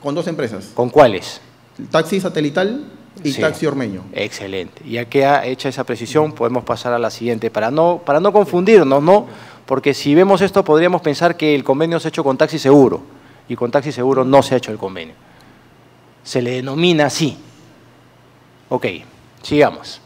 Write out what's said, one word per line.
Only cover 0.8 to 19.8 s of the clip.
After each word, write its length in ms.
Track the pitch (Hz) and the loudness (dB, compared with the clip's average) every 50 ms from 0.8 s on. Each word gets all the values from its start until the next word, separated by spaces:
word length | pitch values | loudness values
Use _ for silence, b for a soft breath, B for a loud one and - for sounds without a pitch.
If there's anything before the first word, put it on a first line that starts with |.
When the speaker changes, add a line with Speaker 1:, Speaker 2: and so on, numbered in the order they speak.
| 123 123 | -4 2
Speaker 2:
cuáles? 520 | - 147 143 120 98 90 - - - - - - _ _ _ _ _ - 135 - | 6 6 6 6 4 -2 -8 -10 -16 -16 -20 -20 _ _ _ _ _ -18 -10 -2
Speaker 1:
Taxi 320 | - 160 160 160 202 190 | -2 -2 0 0 -4 -4
Satelital 640 | 185 175 165 160 151 147 143 185 185 202 240 285 302 - - - - - _ - 170 | -4 -4 -4 -2 -4 -2 -2 -2 -2 -2 -4 -6 -10 -14 -20 -20 -20 -20 _ -8 -6
y 80 | 147 131 | -6 -4
Speaker 2:
Sí. 80 | - | -2
Speaker 1:
Taxi 240 | - 156 131 - 165 | -2 -2 -2 -2 -4
Ormeño. 380 | 151 139 135 127 107 95 92 90 90 - | -4 -2 -4 -6 -6 -8 -10 -14 -12 -8
Speaker 2:
Excelente. 760 | - 101 104 - - 104 98 95 95 87 - - - - | -8 -8 -8 -8 -12 -12 -8 -8 -8 -10 -10 -16 -20 -14
Ya 180 | 135 113 117 120 | -10 -8 -8 -8
queda 400 | 113 - 139 135 139 143 139 - | -2 0 0 2 2 2 0 0
hecha 220 | 123 131 - - 139 | -4 -8 -6 -8 -8
esa 140 | 123 139 123 | -6 -6 -8
precisión, 500 | - 120 113 120 117 - 151 156 156 - | -8 -6 -8 -8 -2 0 0 0 0 -2
podemos 300 | - 117 117 127 123 113 | -4 -4 -2 -2 -4 -4
pasar 300 | - 117 110 - 123 120 | -6 -8 -6 -4 -4 -2
a 60 | 117 | -2
la 100 | 117 110 | -2 -4
siguiente 400 | - - 113 120 117 110 113 110 | -6 -6 -4 -4 -4 -4 -4 -4
para 220 | - 110 107 113 | -4 -2 -4 -2
no, 320 | 139 156 165 170 175 - - | 0 2 2 2 0 -2 -2
para 140 | - 143 156 | 0 0 2
no 120 | 180 208 | 2 4
confundirnos, 680 | 170 208 202 208 185 175 185 202 226 196 156 135 135 143 | 4 2 2 2 0 0 4 6 6 6 6 6 2 2
¿no? 240 | 147 170 196 208 - B B B B B B B B | 4 4 4 4 2 B B B B B B B B
Porque 280 | - 135 131 - 147 135 | -4 -4 -2 0 -2 -2
si 200 | - - 143 143 | 0 0 2 4
vemos 280 | 165 185 196 202 165 | 4 6 6 4 2
esto 220 | 196 190 - 202 190 | 2 2 2 0 2
podríamos 380 | 156 151 156 170 180 185 160 | 4 4 4 4 2 0 0
pensar 340 | - 156 143 - 170 170 170 | -2 -4 -2 0 0 0 0
que 200 | - 156 151 147 | 0 0 2 2
el 80 | 139 117 | 2 2
convenio 360 | - 135 139 165 165 170 156 | 0 0 0 0 -2 -2 -4
se 80 | - | -4
ha 20 | 160 | -6
hecho 140 | - - 151 | -6 -2 -2
con 140 | 139 131 | -2 0
Taxi 220 | 127 156 151 165 147 | 0 0 -2 -2 -2
Seguro 420 | - 135 143 147 135 110 87 80 - B B B B B B B B | 4 6 8 8 8 6 2 -2 -8 B B B B B B B B
y 80 | - 123 | -12 -6
con 160 | - 123 117 | -6 -6 -2
Taxi 200 | 117 143 127 151 | -2 -2 -2 -2
Seguro 320 | 123 123 123 131 135 135 127 | -6 -2 -2 0 0 0 2
no 200 | 127 139 139 123 | 4 4 4 4
se 100 | - 135 | 4 -2
ha 40 | |
hecho 140 | 123 - - | -2 -2 -4
el 60 | 107 | -10
convenio. 380 | 104 - 95 95 87 82 80 78 - b b b b b b b b b b b _ _ _ _ _ _ _ _ _ _ | -10 -10 -10 -10 -12 -14 -14 -18 -20 b b b b b b b b b b b _ _ _ _ _ _ _ _ _ _
Se 180 | - - 131 | -6 -6 -4
le 100 | 120 120 | -4 -4
denomina 560 | 127 127 127 135 135 156 170 180 170 151 147 | -6 -6 -8 -6 -2 0 2 2 4 2 2
así. 300 | 135 - - 160 135 - - - - _ - - - - _ _ _ _ _ _ _ _ _ _ _ _ _ _ _ _ _ _ _ | 0 0 -2 -2 -2 -4 -8 -18 -20 _ -20 -20 -20 -20 _ _ _ _ _ _ _ _ _ _ _ _ _ _ _ _ _ _ _
Ok, 160 | 127 123 - 110 90 78 - - - - _ _ _ - | -6 -4 -4 -6 -8 -8 -16 -20 -20 -20 _ _ _ -20
sigamos. 580 | - - 156 147 143 107 82 - | -8 -2 2 2 2 2 2 -6